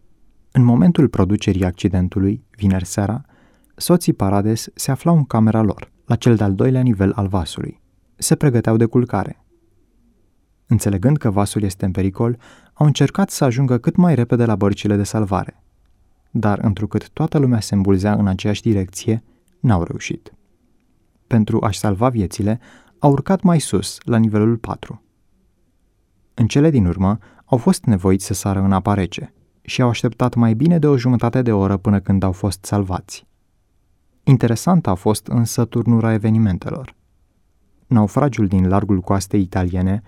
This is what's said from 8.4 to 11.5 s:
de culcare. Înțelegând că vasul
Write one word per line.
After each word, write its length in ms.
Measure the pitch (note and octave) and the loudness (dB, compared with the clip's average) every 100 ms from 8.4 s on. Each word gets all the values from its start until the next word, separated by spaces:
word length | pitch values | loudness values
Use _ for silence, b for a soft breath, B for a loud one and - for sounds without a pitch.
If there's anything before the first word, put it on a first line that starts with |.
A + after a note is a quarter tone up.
| D3+ A#2+ A2 A2 | 2 0 2 2
de 80 | A#2 | 2
culcare. 600 | B2+ A#2+ G2+ - - _ _ _ _ _ _ _ _ _ _ _ _ - | 0 0 -2 -6 -10 _ _ _ _ _ _ _ _ _ _ _ _ -2
Înțelegând 500 | A2 - G2 A#2 D3 | -2 0 0 0 0
că 120 | A#2 | 0
vasul 340 | G2 G2+ | -2 -2